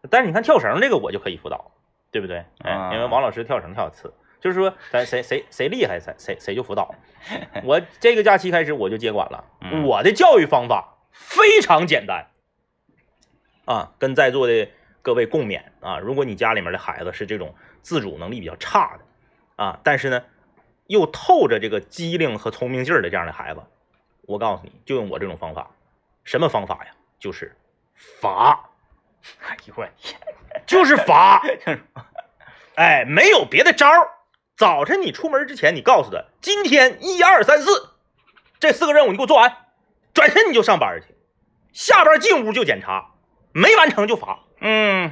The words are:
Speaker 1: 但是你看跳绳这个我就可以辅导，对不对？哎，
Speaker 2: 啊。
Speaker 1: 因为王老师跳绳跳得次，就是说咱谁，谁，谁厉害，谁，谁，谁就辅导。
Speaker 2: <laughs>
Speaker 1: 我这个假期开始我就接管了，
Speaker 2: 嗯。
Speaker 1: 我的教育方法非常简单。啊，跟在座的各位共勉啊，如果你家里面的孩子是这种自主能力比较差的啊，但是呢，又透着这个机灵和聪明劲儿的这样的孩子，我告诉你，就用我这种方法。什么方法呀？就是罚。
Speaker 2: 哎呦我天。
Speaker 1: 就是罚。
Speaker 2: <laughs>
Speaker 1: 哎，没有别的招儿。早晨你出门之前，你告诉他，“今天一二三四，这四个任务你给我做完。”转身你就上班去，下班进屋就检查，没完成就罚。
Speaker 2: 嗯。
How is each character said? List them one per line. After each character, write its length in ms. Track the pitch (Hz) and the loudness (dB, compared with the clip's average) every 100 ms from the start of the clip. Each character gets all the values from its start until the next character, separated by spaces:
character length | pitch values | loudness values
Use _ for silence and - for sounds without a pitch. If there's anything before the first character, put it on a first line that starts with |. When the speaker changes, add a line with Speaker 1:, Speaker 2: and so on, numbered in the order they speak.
| - | 0
Speaker 1:
但 120 | 240 | 0
是 60 | 226 | 0
你 60 | |
看 100 | 180 | -4
跳 160 | 233 302 | 2 2
绳 220 | 117 143 | 2 -2
这 80 | 269 | 0
个 80 | 170 | -2
我 140 | - | -4
就 80 | 98 | -8
可 100 | 101 | -10
以 80 | 90 | -12
辅 120 | - | -14
导， 220 | - - _ _ _ _ | -14 -16 _ _ _ _
对 100 | 110 | -10
不 60 | 92 | -8
对？ 160 | 87 85 _ | -12 -16 _
哎， 80 | - | -10
Speaker 2:
啊。 200 | 95 92 | -8 -8
Speaker 1:
因 60 | 110 | -8
为 60 | |
王 160 | 120 123 | -4 -2
老 100 | 127 | -2
师 140 | 113 | -8
跳 160 | 113 131 | -8 -8
绳 120 | 82 | -8
跳 120 | 101 | -10
得 60 | 82 | -10
次， 220 | _ - _ _ _ | _ -20 _ _ _
就 100 | 185 | -6
是 80 | 180 | -2
说 140 | 190 190 - | -4 -6 -6
咱 140 | 123 | -6
谁， 180 | 123 123 | -4 -8
谁， 220 | 120 120 - | -6 -8 -8
谁 200 | - 135 | -8 -6
厉 160 | 277 | -4
害， 140 | 123 87 | -4 -6
谁， 120 | - - | -14 -16
谁， 200 | - 95 | -14 -12
谁 160 | - | -10
就 80 | 107 | -10
辅 140 | 117 | -8
导。 180 | 101 92 - _ _ - | -8 -8 -12 _ _ -16
Speaker 2:
<laughs> 360 | 220 - 101 | -16 -14 -12
Speaker 1:
我 180 | 123 156 170 _ | -2 -2 -2 _
这 120 | 233 | 0
个 80 | 233 | 2
假 160 | 208 196 | 2 2
期 140 | 185 | 0
开 140 | 175 | -2
始 80 | 151 | -2
我 160 | 143 95 | -4 -6
就 80 | 110 | -4
接 140 | 113 | -6
管 140 | 104 - | -4 -8
了， 140 | - _ _ | -12 _ _
Speaker 2:
嗯。 240 | - 156 | -10 -4
Speaker 1:
我 180 | 143 104 | -2 2
的 80 | 190 | 2
教 260 | 208 349 247 | 4 6 6
育 80 | |
方 220 | 147 135 120 | 4 0 0
法 300 | 104 - _ _ | -4 -4 _ _
非 500 | _ - - 427 427 | _ -6 2 6 4
常 260 | - 156 175 | 4 2 2
简 180 | 135 | -4
单。 220 | 101 87 - _ _ _ _ _ _ _ _ _ _ _ _ _ | -4 -12 -12 _ _ _ _ _ _ _ _ _ _ _ _ _
啊， 280 | - 113 - _ | -6 -6 -6 _
跟 160 | 131 | -4
在 160 | 135 135 | 0 0
座 140 | 135 | 0
的 220 | 123 117 104 _ _ _ | 0 0 -4 _ _ _
各 120 | 127 | -4
位 120 | 120 | -2
共 200 | 117 156 | -2 -4
勉 160 | 113 92 _ _ | -6 -10 _ _
啊， 180 | 90 92 | -12 -10
如 160 | 104 | -6
果 120 | 135 | -6
你 100 | 131 | -6
家 180 | 95 113 | -4 -4
里 60 | 110 | -4
面 120 | 87 | -6
的 40 | 90 | -10
孩 280 | - 67 | -10 -10
子 80 | 87 | -12
是 120 | - | -12
这 120 | 95 107 | -12 -10
种 180 | 82 _ _ _ | -12 _ _ _
自 200 | - 160 | -8 -8
主 160 | 101 73 | -8 -12
能 100 | 87 | -14
力 120 | 120 | -14
比 40 | |
较 80 | 80 82 | -14 -16
差 400 | - 208 151 - | -4 -2 -2 -8
的 680 | _ _ _ _ _ - | _ _ _ _ _ -10
啊， 160 | 98 - | -8 -4
但 160 | 151 135 | -4 -4
是 120 | 139 | -4
呢， 120 | 123 - _ _ _ _ _ _ | -6 -8 _ _ _ _ _ _
又 180 | 208 | -2
透 420 | 156 - - 349 151 | -2 -6 2 2 2
着 100 | 110 | -2
这 100 | 107 | -4
个 100 | 104 | -8
机 380 | - - 170 170 | -8 -12 -8 -4
灵 200 | 151 107 | -6 -6
和 140 | 113 | -10
聪 180 | - 123 | -10 -8
明 140 | 131 | -8
劲 100 | 127 | -2
儿 80 | 165 | -2
的 80 | 87 | -2
这 60 | |
样 100 | 92 | -6
的 60 | 85 | -8
孩 220 | - - | -12 -16
子， 80 | 78 _ _ _ _ _ _ | -16 _ _ _ _ _ _
我 140 | - 101 | -12 -6
告 180 | 110 | -6
诉 60 | 92 | -6
你， 80 | - _ | -12 _
就 100 | - | -8
用 140 | 131 101 | -8 -8
我 100 | 69 | -10
这 60 | |
种 120 | 95 80 | -12 -12
方 160 | 82 | -14
法。 160 | 78 - _ _ _ _ _ | -14 -16 _ _ _ _ _
什 160 | - 123 | -8 -2
么 80 | 151 | -2
方 180 | 113 | -2
法 100 | 95 87 | -6 -12
呀？ 60 | - _ _ _ | -12 _ _ _
就 120 | 98 | -16
是 240 | - - _ _ _ _ | -14 -18 _ _ _ _
罚。 760 | _ _ _ - 95 127 - - _ _ _ _ _ - _ | _ _ _ -6 2 2 2 -6 _ _ _ _ _ -20 _
Speaker 2:
哎 120 | - - | -18 -18
呦 80 | - - | -16 -14
我 80 | - _ | -14 _
天。 220 | - - - - _ - | -20 -18 -20 -20 _ -16
Speaker 1:
就 200 | - 381 | 2 4
是 100 | 294 | 4
罚。 460 | 294 - 156 190 196 294 170 - 135 _ - - | 2 4 6 6 6 2 -6 -8 -10 _ -20 -20
Speaker 2:
<laughs> 600 | - _ _ - _ _ | -20 _ _ -20 _ _
Speaker 1:
哎， 300 | - 170 147 | 2 4 4
没 220 | 123 160 359 | 2 2 4
有 180 | 339 | 4
别 180 | 147 - | 2 2
的 100 | 330 | 2
招 140 | - 285 | 6 6
儿。 200 | 339 - - _ _ _ | 6 4 -4 _ _ _
早 300 | - 208 151 | 0 2 2
晨 160 | 147 381 | -2 -2
你 100 | 330 | -4
出 180 | - 330 | -6 -4
门 160 | 277 277 | -4 -4
之 80 | |
前， 200 | 285 151 | -2 -2
你 60 | 165 | 0
告 220 | 233 220 | 2 2
诉 80 | 107 | 2
他 120 | 87 - _ | -10 -12 _
，“今 240 | - 403 | -6 -4
天 340 | 359 285 254 - | 2 4 4 0
一 200 | 330 359 | -8 2
二 220 | 359 359 | 4 4
三 160 | 208 302 | 4 2
四， 300 | 285 403 - _ _ _ _ _ _ _ | 2 -2 -2 _ _ _ _ _ _ _
这 120 | 311 | 0
四 140 | - | 0
个 80 | 320 | 2
任 140 | 294 262 | 4 4
务 40 | |
你 60 | 202 | 0
给 60 | |
我 40 | 294 | 2
做 80 | |
完。” 220 | 285 240 - _ _ _ _ _ | 6 4 2 _ _ _ _ _
转 160 | - 294 | 2 4
身 200 | - 440 | 4 2
你 40 | |
就 80 | 233 | 2
上 180 | - 180 | 0 0
班 220 | 110 82 | -2 -6
去， 60 | _ _ _ _ _ _ _ | _ _ _ _ _ _ _
下 320 | - - 403 | -12 2 4
班 140 | 330 622 | 6 4
进 260 | 392 339 | 2 0
屋 80 | 214 | 0
就 100 | 214 | -4
检 160 | 175 98 | -4 -6
查， 320 | 98 95 - _ _ _ _ | -6 -8 -10 _ _ _ _
没 240 | 156 233 | 0 4
完 140 | 370 311 | 6 4
成 180 | 220 208 | 2 -2
就 80 | |
罚。 240 | 233 - - _ _ | -4 -6 -14 _ _
Speaker 2:
嗯。 500 | 214 214 208 190 170 | -4 0 0 -2 -6